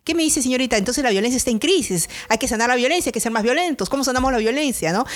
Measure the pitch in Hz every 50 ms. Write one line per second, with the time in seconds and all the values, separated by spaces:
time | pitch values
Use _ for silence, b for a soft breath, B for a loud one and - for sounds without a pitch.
0 | B - 330 339 320 311 - 320 254 262 254 254 262 240 240 214 190 247 247 294
1 | 277 247 202 196 208 240 254 247 - 262 240 214 - 302 392 370 226 - 185 170
2 | 160 - B B B B 226 226 - 254 240 214 233 247 247 254 240 262 330 359
3 | - 277 220 226 - 233 226 226 208 233 254 311 359 359 294 - 196 175 - 277
4 | 269 277 247 254 254 269 262 233 220 220 240 285 311 277 233 - - 160 170 202
5 | 262 B B